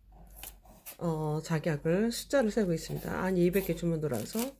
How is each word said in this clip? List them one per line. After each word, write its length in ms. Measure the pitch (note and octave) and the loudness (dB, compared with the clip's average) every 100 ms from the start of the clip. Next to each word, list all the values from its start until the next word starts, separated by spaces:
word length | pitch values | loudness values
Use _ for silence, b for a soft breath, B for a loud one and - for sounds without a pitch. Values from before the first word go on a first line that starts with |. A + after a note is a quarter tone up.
| - - - - - - - - - - | -20 -20 -20 -18 -18 -18 -20 -20 -18 -6
어, 420 | E3+ D#3 D#3 D3+ | -2 0 0 -2
작약을 680 | D#3 D#3+ E3 D3 D#3+ F3+ A#3 | 0 0 0 0 2 2 2
숫자를 400 | A#3 - C#4 A3 | -2 0 2 2
세고 220 | A3+ F#3+ | 2 2
있습니다. 380 | D#3+ - D3 - | 0 -2 -8 -4
아니, 340 | - F#3 F#3 F3 | -2 0 4 4
이백 200 | F#3+ F#3+ | 4 0
개 100 | E3 | -2
주문 240 | F3 E3 | 0 0
들어와서. 560 | D3+ A#2 A2+ A3 C4 - | 0 -2 -2 -2 -4 -6